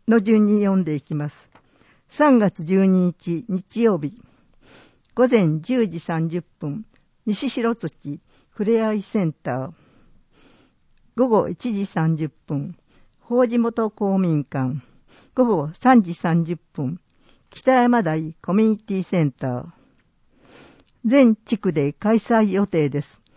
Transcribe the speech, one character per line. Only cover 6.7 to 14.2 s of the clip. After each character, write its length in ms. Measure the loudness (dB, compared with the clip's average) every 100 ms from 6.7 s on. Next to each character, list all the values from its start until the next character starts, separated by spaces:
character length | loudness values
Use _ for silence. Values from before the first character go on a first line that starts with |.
| -10 -14 _ _ _ -6
西 240 | -4 -4
白 240 | -2 -2
土 460 | -2 -8 -12 -14 -14 _ _ _
ふ 160 | -6
れ 180 | 0 0
あ 100 | 0
い 100 | -4
セ 220 | -4 -2
ン 80 | -2
タ 180 | -4 -8
ー。 200 | -8 -8 -14 _ _ _ -20 _ _ _ _ _ _ _ _ _
午 140 | -2 2
後 200 | 2 0
一 260 | -4 -6
時 120 | -4 -4
三 300 | -2 -2 -2
十 120 | -4
分、 480 | -10 -8 -6 -6 -12 _ _ _ _
法 260 | _ 0 2
事 120 | 0
元 320 | -2 -2 -6
公 280 | -4 -2
民 260 | 0